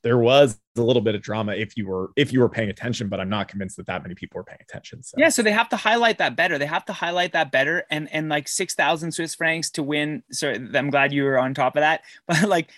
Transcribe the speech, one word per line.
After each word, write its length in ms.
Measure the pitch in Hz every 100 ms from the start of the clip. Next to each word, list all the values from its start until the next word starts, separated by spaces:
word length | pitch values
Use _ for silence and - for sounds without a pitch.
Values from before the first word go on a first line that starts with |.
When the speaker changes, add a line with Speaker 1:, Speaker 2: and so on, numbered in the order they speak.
Speaker 1:
there 140 | 120 123
was 400 | 117 139 143 107 _ 117
a 40 |
little 200 | 117 123
bit 120 | 110
of 80 | 101
drama 320 | - 107 107 98
if 200 | 107 -
you 100 | 98
were, 260 | 92 95 -
if 160 | 143
you 80 | 127
were 80 | 117
paying 220 | - 107
attention, 400 | - 120 117 101
but 100 | 95
I'm 80 | 95
not 220 | 104 98
convinced 260 | 101 95 -
that 120 | 92
that 140 | 92
many 140 | 87 87
people 220 | 90 95
were 80 | -
paying 160 | -
attention. 420 | - - - 120
So. 120 | - -
Speaker 2:
Yeah. 100 | 311
So 140 | 254
they 100 | 214
have 160 | 214 233
to 60 | 220
highlight 440 | 214 233 233 214
that 180 | 151 127
better. 200 | 175 147
They 100 | 147
have 180 | 175 -
to 80 |
highlight 400 | 196 170 180 180
that 180 | 170 151
better. 320 | 131 139 170 -
And, 160 | 151 156
and, 160 | 156 156
like, 180 | 151 143
six 280 | - 185 -
thousand 360 | 143 165 165
Swiss 240 | 156 165 -
francs 360 | 160 160 151
to 120 | -
win. 400 | 143 147 151 151 -
So 200 | 135 147
I'm 380 | 110 120 131 139
glad 220 | 139 139
you 140 | 143 139
were 120 | 131
on 160 | 131
top 220 | 135 131 147
of 60 |
that, 220 | 151 - - -
<laughs> 120 | -
but, 160 | 156
like, 280 | 208 180 -